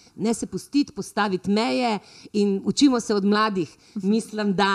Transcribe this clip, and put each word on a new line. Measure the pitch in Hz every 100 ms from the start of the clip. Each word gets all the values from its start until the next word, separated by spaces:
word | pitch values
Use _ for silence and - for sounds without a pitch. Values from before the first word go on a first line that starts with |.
| -
ne | - 208
se | 226 220
pustiti, | 185 - 285 -
postaviti | - - 214 208 180 190
meje | 202 254 254 240 202 - - -
in | 208 202 196
učimo | 202 - 285 240
se | -
od | 208
mladih. | 202 208 220 190 - - _ 214
Mislim, | 190 220 220 214 208
da | 190 196